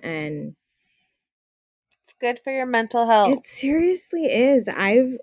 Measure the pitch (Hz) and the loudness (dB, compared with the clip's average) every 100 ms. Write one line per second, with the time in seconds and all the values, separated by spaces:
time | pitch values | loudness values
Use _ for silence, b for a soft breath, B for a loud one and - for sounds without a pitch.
0 | - 156 151 151 147 151 _ _ _ _ | -10 -10 -8 -10 -12 -16 _ _ _ _
1 | _ _ _ _ _ _ _ _ _ _ | _ _ _ _ _ _ _ _ _ _
2 | _ _ 240 247 - 269 254 233 226 240 | _ _ -6 -4 -6 -6 -2 -2 0 0
3 | 233 214 202 262 - - 269 311 349 370 | 4 4 4 2 -4 -6 -2 0 0 -2
4 | - 339 311 214 262 269 220 - 196 233 | -6 -4 -2 2 4 2 0 -2 2 2
5 | 254 247 | 2 -2